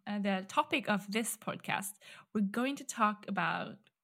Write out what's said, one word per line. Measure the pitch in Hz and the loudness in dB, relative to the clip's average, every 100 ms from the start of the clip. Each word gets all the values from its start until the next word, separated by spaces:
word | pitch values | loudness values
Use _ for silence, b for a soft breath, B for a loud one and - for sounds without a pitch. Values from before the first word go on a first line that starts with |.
| - | -6
uh, | 208 | 0
the | 196 190 196 | 2 0 0
topic | - 294 302 208 | 2 2 2 2
of | 202 202 | 0 2
this | 220 220 - | -2 0 -4
podcast. | - 175 - - 196 - B B B | -6 -6 -2 -2 -4 -10 B B B
We're | 220 | 0
going | 196 233 262 285 | 2 2 0 -2
to | |
talk | 269 - 214 208 - | -6 2 2 2 -4
about | 190 165 175 180 - _ _ | 0 0 0 -4 -10 _ _